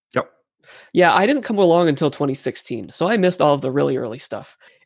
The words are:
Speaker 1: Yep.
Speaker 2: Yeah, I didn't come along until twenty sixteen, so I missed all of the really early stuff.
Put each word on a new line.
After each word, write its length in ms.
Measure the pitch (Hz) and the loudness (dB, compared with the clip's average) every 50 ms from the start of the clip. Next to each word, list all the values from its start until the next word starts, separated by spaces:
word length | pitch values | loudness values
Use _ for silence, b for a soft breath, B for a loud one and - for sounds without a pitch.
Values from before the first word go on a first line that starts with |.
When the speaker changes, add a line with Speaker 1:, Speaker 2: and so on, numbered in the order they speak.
| _ _ - | _ _ -6
Speaker 1:
Yep. 160 | - - - _ _ _ _ _ B B B B B B B | -6 -6 -6 _ _ _ _ _ B B B B B B B
Speaker 2:
Yeah, 220 | - 175 175 165 - | 2 4 4 4 4
I 100 | 175 196 | 4 2
didn't 180 | 247 294 269 - | 2 0 -2 -2
come 140 | - 214 | -2 0
along 300 | 196 190 170 165 175 175 | 2 4 4 4 4 4
until 220 | 160 143 - 160 139 | 2 0 0 -2 -2
twenty 240 | - - 151 139 135 | -2 -2 -4 -4 -4
sixteen, 580 | - - 131 - - - - 123 110 98 - | -4 -6 -6 -6 -8 -8 -8 -8 -10 -10 -10
so 160 | - - 160 | -6 -4 -2
I 80 | 196 233 | 0 0
missed 260 | 208 180 180 180 - | 2 2 0 2 2
all 120 | 151 147 143 | 2 2 2
of 80 | 139 | 0
the 100 | 139 131 | -2 -2
really 240 | 127 143 143 139 131 | -2 0 0 0 -2
early 220 | 123 123 110 113 | -4 -4 -8 -10
stuff. 400 | - - - 110 101 - - - b b b b b b | -12 -12 -10 -12 -12 -12 -16 -20 b b b b b b